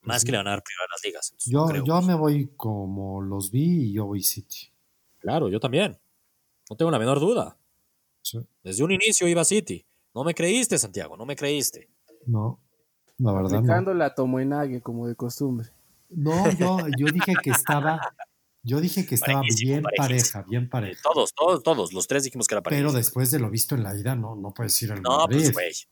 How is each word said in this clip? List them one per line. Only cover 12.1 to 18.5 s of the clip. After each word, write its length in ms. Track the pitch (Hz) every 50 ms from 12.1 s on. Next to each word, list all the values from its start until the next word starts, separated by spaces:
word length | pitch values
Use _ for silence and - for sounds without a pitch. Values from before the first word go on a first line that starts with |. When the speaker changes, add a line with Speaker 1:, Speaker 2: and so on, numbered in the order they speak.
| - _ -
Speaker 2:
No, 340 | 123 117 107 104 120 127 - _ _ _ _ _ _ _ _ _ _ _
la 140 | _ 131 107
verdad 200 | 98 95 95 95
no. 60 | 95 104
Speaker 3:
Aplicando 340 | 117 123 170 180 185 190 190
la 200 | 175 156 139 -
Tomoenage, 680 | - 131 127 127 131 131 139 143 147 147 139 127 120
como 260 | - - 117 117 120
de 80 | 120 120
costumbre. 540 | - 123 120 - - 147 135 127 117 113 117 _ _ _ _ _ _ _ _
Speaker 2:
No, 420 | - 170 143 151 160 175 196 -
yo, 280 | - - 180 180 185 185 170 156 139
yo 100 | 127 143
dije 260 | 151 147 180 196 190 185 -
que 100 | - 143
estaba, 500 | 127 - - - 151 147 139 156 160 160 165 - - _ - _ _ _ _ _